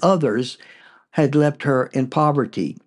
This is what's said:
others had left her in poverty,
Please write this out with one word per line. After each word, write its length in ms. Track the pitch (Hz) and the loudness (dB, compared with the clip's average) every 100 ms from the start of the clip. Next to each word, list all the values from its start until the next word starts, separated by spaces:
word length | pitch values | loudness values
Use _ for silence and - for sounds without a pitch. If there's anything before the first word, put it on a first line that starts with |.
others 540 | 185 185 139 110 127 - - - - - _ | 2 2 0 -2 -4 -10 -20 -20 -20 -20 _
had 220 | - 147 | -2 2
left 280 | 147 151 147 | 2 0 0
her 240 | 143 131 127 | 0 0 0
in 120 | 131 127 | -2 -2
poverty, 680 | 156 151 147 113 - 80 - | 0 0 0 -2 -4 -6 -8